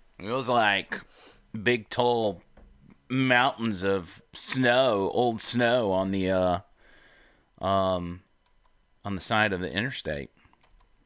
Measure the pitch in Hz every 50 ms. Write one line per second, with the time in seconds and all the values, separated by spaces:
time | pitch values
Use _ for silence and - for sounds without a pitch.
0 | _ _ _ - 87 104 120 135 127 117 123 110 107 104 101 95 90 - - -
1 | - - _ - - - - _ _ _ - 113 98 120 123 117 107 - - -
2 | 123 120 120 117 110 104 95 - - _ _ - - - - _ - - - _
3 | _ - 127 131 131 131 123 123 127 139 - - 113 113 104 90 92 98 98 98
4 | 85 - - - - _ - - - - - 131 127 120 120 127 135 127 110 101
5 | 95 92 - 107 123 123 113 104 - - - 120 120 117 120 127 113 101 92 92
6 | 95 95 95 98 92 92 95 92 92 90 87 92 - _ _ _ _ - - -
7 | - - _ _ _ _ _ _ _ _ _ - - 95 98 98 95 92 92 90
8 | 87 87 87 90 - _ _ _ _ _ _ _ _ _ _ _ _ _ _ _
9 | - 101 101 90 - - 117 107 107 107 98 90 90 78 65 92 110 135 135 -
10 | - - 76 71 67 - _ _ _ _ _ _ _ _ _ _ _ _ _ _
11 | _